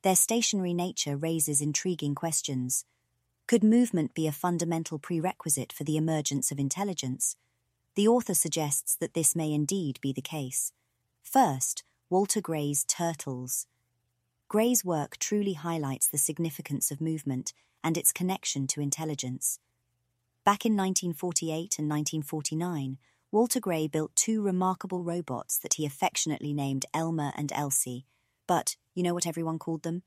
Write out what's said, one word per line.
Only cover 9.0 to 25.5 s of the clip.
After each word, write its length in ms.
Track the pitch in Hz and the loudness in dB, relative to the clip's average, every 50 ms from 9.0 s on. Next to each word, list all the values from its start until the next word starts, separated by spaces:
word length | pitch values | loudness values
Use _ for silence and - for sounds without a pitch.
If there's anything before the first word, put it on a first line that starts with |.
| 170 - _ | -2 -2 _
this 220 | 170 160 - - | 2 2 2 2
may 180 | 170 160 156 151 | 2 0 0 2
indeed 460 | 147 147 143 190 196 170 143 127 - | 2 2 2 0 0 -2 -2 -4 -2
be 100 | - 139 | -4 -4
the 100 | 131 - | -4 -4
case. 500 | 139 - 156 156 135 127 127 - - - _ _ _ _ _ _ _ _ _ _ _ | -6 -6 -6 -6 -6 -4 -4 -4 -4 -4 _ _ _ _ _ _ _ _ _ _ _
First, 600 | - - 262 262 175 135 131 - - - - - _ _ _ _ _ | 2 4 6 6 6 4 0 -2 -2 -4 -6 -10 _ _ _ _ _
Walter 320 | 180 185 208 196 - 214 | 2 2 2 2 0 -2
Gray's 420 | 180 - 165 151 147 147 143 139 - | -2 -2 -2 0 0 0 0 0 0
Turtles. 840 | - - - 175 170 165 147 - 147 131 123 127 123 - - - _ _ _ _ _ _ _ _ _ _ _ _ _ _ _ _ _ | -2 -2 0 0 -2 -2 -4 -6 -6 -6 -6 -6 -6 -6 -6 -6 _ _ _ _ _ _ _ _ _ _ _ _ _ _ _ _ _
Gray's 360 | - 208 220 240 254 - - | 0 2 4 4 4 2 2
work 320 | 180 170 151 147 - - | 2 0 0 -2 -4 -6
truly 360 | - - - 208 208 202 196 185 | -8 -4 0 0 0 2 0 -2
highlights 540 | 147 147 170 165 165 147 135 135 131 - | -2 -2 -4 -2 0 0 -2 -2 0 -2
the 100 | - - | -2 0
significance 720 | 147 - - 156 - 165 160 143 - - - 143 - - - | 0 0 0 0 -2 -2 -2 -2 -6 -6 -4 -2 -2 -2 -2
of 100 | 151 143 | -2 -2
movement 500 | 160 160 160 156 - 147 131 127 - - - _ _ _ _ _ - | -2 -2 -2 -2 -2 -4 -4 -4 -4 -8 -12 _ _ _ _ _ -2
and 140 | 160 160 | -2 -2
its 160 | 165 - - - | 2 0 0 0
connection 540 | - 180 180 190 - - - - 143 135 | 0 -2 -2 -2 -2 -4 -4 -4 -2 -2
to 120 | 131 - 147 | -2 -2 -2
intelligence. 800 | 147 143 - - 160 156 147 143 - 127 127 - - - - - _ _ _ _ _ _ _ _ _ _ _ _ _ _ _ _ _ | -2 -2 -2 -4 -4 -4 -4 -4 -4 -6 -6 -4 -4 -4 -6 -6 _ _ _ _ _ _ _ _ _ _ _ _ _ _ _ _ _
Back 200 | 196 202 196 - | 2 2 4 2
in 80 | 233 214 | 2 2
nineteen 380 | 202 196 190 185 - - 175 | 4 2 2 0 0 0 -2
forty-eight 680 | 165 - - 180 160 - 175 160 156 160 170 196 - - | -4 -2 -4 -2 -2 -2 -2 -2 -2 -2 -4 -4 -4 -2
and 80 | 151 151 | 0 0
nineteen 320 | 151 151 151 - - 156 | 0 0 0 -2 -2 -4
forty-nine, 760 | 143 - - 156 143 - 160 156 170 180 175 151 135 131 131 139 _ _ _ _ _ _ | -4 -4 -6 -6 -4 -2 -2 -2 -2 -2 -2 -2 -4 -4 -6 -8 _ _ _ _ _ _
Walter 300 | - 208 240 240 - 254 | 4 4 4 4 2 -2
Gray 280 | 214 196 175 160 156 | 0 0 0 0 0
built 280 | 156 - 156 156 - _ | 0 0 -2 -2 0 _
two 260 | - - - 226 220 | 0 0 2 0 0
remarkable 640 | 208 202 185 180 185 185 185 - - 185 180 180 175 | 2 0 2 2 2 0 0 -2 -4 -6 -4 -4 -2
robots 540 | 170 170 175 165 - 131 117 - - | -2 -4 -4 -4 -4 -6 -8 -4 -4